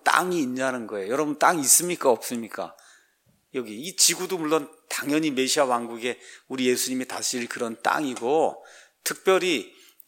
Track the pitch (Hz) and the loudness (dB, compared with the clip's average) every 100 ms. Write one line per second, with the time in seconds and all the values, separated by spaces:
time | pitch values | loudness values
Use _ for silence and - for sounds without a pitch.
0 | - - 180 175 131 127 131 127 110 104 | 2 2 2 0 -2 -2 -2 -2 -6 -8
1 | 98 131 151 147 135 175 131 - 175 175 | -4 -2 -2 2 4 4 4 2 2 0
2 | 139 117 - 123 110 - 85 - - - | 2 2 0 -8 -8 -8 -10 -12 -20 -20
3 | _ _ _ _ _ 135 113 107 160 185 | _ _ _ _ _ -8 -8 -8 -8 2
4 | - 165 180 185 151 156 143 - - - | 2 2 -2 -4 2 0 0 -16 -10 -6
5 | 147 147 160 131 131 147 139 120 117 117 | -2 0 0 0 0 2 2 2 -2 -6
6 | 120 113 - - - 131 127 123 - 131 | -6 -8 -12 -20 -10 -2 2 2 0 -4
7 | 127 90 - 127 117 - 117 113 - - | -6 -6 -4 -4 -6 -6 -6 -2 0 2
8 | 147 120 117 156 131 73 - - - _ | 0 -4 0 2 2 -2 -14 -20 -20 _
9 | - 156 - 185 180 147 92 - - _ | -8 -4 2 2 4 -2 -4 -14 -20 _